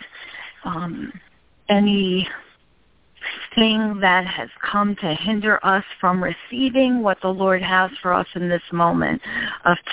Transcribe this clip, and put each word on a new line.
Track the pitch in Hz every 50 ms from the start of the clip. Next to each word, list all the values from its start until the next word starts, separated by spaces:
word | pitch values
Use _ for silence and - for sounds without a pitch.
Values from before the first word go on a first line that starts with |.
| - - - - - - - - - - - - -
um, | - 175 160 175 170 170 - - - - 185 - _ _ _ _ _ _ _ _
any | - 208 202 208 208 202 202 196 185 180 185 185 - - - - - _ _ _ _ _ _ _ _ _ _ _ _ _ _ - - - - - - -
thing | 233 220 220 214 220 220 214 208 196
that | 190 185 180 185 185
has | 180 180 - 117 120 - -
come | - - - 208 202 202 202
to | - - 170 156
hinder | 156 - 208 220 208 196 214 208 - -
us | 185 190 202 196 - - -
from | - 180 180 185 180
receiving | 170 165 - - - 247 240 269 262 233 262 262 254 247 247
what | 220 202 185 -
the | -
Lord | 185 190 190 190 190 185 185
has | 185 180 185 185 185 185 - -
for | - 180 180
us | 185 180 - -
in | 180 175 175
this | 175 170 - -
moment | - 170 170 170 170 170 160 - 160 - - - - - - - - - -
of | - 175 - - -